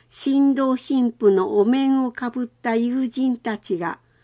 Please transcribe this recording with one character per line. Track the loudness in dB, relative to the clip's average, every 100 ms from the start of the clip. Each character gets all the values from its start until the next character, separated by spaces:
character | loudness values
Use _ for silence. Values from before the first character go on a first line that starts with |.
| _
新 | -6 0 4 4
郎 | 4 0 0
新 | -2 0 0
婦 | 2 2
の | 4 2 2
お |
面 | 2 2 2 2
を | 0
か | -4 -8
ぶ | -6
っ | -8
た | -8 -4 -2
友 | -2 -2 -4
人 | -2 -2 -2
た | -6 -10
ち | -6 -6
が | -6 -8 _ _